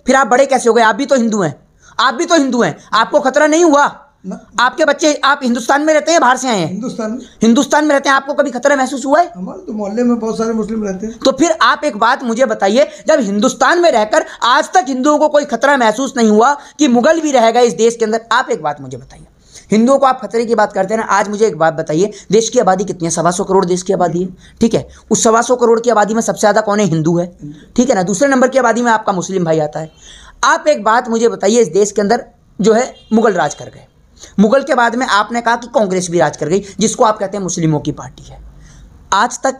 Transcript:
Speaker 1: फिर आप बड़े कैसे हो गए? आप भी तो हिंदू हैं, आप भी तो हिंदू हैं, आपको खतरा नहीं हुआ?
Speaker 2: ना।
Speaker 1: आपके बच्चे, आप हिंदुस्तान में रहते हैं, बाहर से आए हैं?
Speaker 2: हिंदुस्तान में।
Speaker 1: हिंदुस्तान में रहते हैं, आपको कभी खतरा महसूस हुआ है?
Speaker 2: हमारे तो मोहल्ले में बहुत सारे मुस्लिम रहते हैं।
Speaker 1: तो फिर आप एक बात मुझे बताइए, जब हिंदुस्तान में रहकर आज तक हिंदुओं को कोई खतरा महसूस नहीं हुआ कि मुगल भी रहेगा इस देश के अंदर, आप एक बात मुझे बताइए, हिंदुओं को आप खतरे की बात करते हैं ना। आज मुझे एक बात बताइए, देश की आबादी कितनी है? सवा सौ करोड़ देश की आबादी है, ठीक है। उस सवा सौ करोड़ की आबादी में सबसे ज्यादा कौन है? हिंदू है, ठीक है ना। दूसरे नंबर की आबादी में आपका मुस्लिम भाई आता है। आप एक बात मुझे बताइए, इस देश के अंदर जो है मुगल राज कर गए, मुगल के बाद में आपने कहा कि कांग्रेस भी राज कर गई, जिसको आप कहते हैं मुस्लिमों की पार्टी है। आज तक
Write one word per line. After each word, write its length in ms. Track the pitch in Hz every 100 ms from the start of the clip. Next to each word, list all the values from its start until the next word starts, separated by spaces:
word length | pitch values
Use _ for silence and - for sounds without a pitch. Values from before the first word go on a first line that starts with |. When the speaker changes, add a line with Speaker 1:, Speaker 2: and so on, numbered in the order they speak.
| -
Speaker 1:
फिर 100 | 269
आप 100 | 269
बड़े 200 | 247 269
कैसे 220 | 262 233
हो 60 |
गए? 80 | 226
आप 140 | 220 208
भी 100 | 277
तो 100 | 269
हिंदू 260 | 226 208
हैं, 120 | 165 139 _ _ _ -
आप 160 | 240
भी 120 | 247 339
तो 100 | 330
हिंदू 260 | 269 240
हैं, 140 | 190 139 -
आपको 260 | 208 226 294
खतरा 260 | 262 269 302
नहीं 180 | 311
हुआ? 200 | 349 285 277 - - _
Speaker 2:
ना। 140 | 185 220 - -
Speaker 1:
आपके 240 | 247 247
बच्चे, 280 | 311 285 311 294
आप 240 | 269 285
हिंदुस्तान 400 | 262 240 233 285
में 100 | 311
रहते 180 | 302 294
हैं, 80 | 330
बाहर 160 | 254 254
से 120 | 262
आए 100 | 202
हैं? 100 | 160
Speaker 2:
हिंदुस्तान 420 | 202 233 - 214
में। 100 | 240 - -
Speaker 1:
हिंदुस्तान 420 | 226 233 269 294
में 100 | 302
रहते 140 | 277 277
हैं, 80 | 277
आपको 180 | 277
कभी 160 | 285 285
खतरा 260 | 240 285 277
महसूस 300 | 262 277 254
हुआ 140 | 294
है? 100 | 349 180
Speaker 2:
हमारे 260 | 185 381
तो 100 | 370
मोहल्ले 280 | 214 202 214
में 160 | 247 233
बहुत 200 | 220 208
सारे 140 | 226
मुस्लिम 320 | 220 208 220
रहते 220 | 202 185 220
हैं। 120 | 226
Speaker 1:
तो 140 | 262
फिर 240 | 269 330 320
आप 220 | 226 294
एक 120 | 302 208
बात 260 | 226 262
मुझे 220 | 262 226 262
बताइए, 420 | 220 196 226 302 - -
जब 140 | 311
हिंदुस्तान 580 | 202 202 233 - 269 339
में 100 | 339
रहकर 320 | 247 214 311 320 -
आज 280 | 226 269 311
तक 120 | 370 359
हिंदुओं 300 | 254 269 294
को 100 | 302
कोई 140 | 294 285
खतरा 300 | 226 277 277
महसूस 360 | 226 214 269 -
नहीं 120 | 220
हुआ 220 | 208 240 285 - -
कि 100 | 294
मुगल 300 | 240 247 320
भी 100 | 311
रहेगा 280 | 262 226 233
इस 100 | 247
देश 220 | 208 226 233
के 80 |
अंदर, 220 | 220 220 -
आप 180 | 233 247
एक 120 | 214
बात 180 | 151 147
मुझे 160 | 135 127
बताइए, 300 | 131 - - _ _ - -
हिंदुओं 280 | 208 233 277
को 80 | 262
आप 140 | 262
खतरे 240 | 202 226 233
की 80 |
बात 180 | 226 208
करते 220 | 208 185
हैं 60 | 220
ना। 60 | 220
आज 200 | 196 208
मुझे 180 | 208 220
एक 120 | 165
बात 160 | 165
बताइए, 380 | 156 156 156 208 - -
देश 160 | 208 226
की 100 | 247
आबादी 260 | 185 185
कितनी 220 | 196 165 165
है? 40 |
सवा 180 | 170 165
सौ 140 | 180
करोड़ 200 | 196 190
देश 180 | 180 180
की 100 | -
आबादी 300 | 190 175 170
है, 60 | 180 - - _
ठीक 140 | 226
है। 120 | 151 - - _
उस 120 | 208
सवा 180 | - 226
सौ 140 | 233 247
करोड़ 220 | 233 226
की 100 | 226
आबादी 240 | 214 208
में 80 | 220
सबसे 180 | 220 185
ज्यादा 200 | 214 208
कौन 180 | 214 208
है? 60 | 202
हिंदू 320 | 160 156 170
है, 80 | 180 - 147 151 - -
ठीक 120 | 254
है 60 |
ना। 80 | 220
दूसरे 240 | 180 185 285
नंबर 200 | 269 254
की 100 | 262
आबादी 240 | 247 226
में 80 | 240
आपका 200 | 220 -
मुस्लिम 320 | 190 170 190
भाई 140 | 170 160
आता 200 | 151 147
है। 100 | 160 - - - - - 240
आप 220 | 320 311
एक 140 | 269
बात 240 | 208 226 226
मुझे 200 | 226 233
बताइए, 320 | 190 196 240
इस 80 | 226
देश 220 | 170 208
के 100 | -
अंदर 220 | 202 226 - _ _ _
जो 140 | 202
है 220 | 214 254 - -
मुगल 200 | 220 220
राज 200 | 180 147
कर 100 | - 120
गए, 200 | - - _ _ _ - -
मुगल 220 | 208 262
के 120 | 294
बाद 200 | 254 240
में 120 | 233 262
आपने 320 | 196 220 233
कहा 160 | 233 233
कि 100 | 233
कांग्रेस 360 | 269 202 185 180
भी 80 | 170
राज 180 | 151 -
कर 120 | 151
गई, 160 | 190 202 -
जिसको 240 | 214 -
आप 140 | 233 214
कहते 180 | 196 202
हैं 60 |
मुस्लिमों 380 | 180 - 160 151
की 120 | 147
पार्टी 300 | 143 131 -
है। 160 | - - - - - - - - -
आज 240 | 190 220 -
तक 160 | 269 262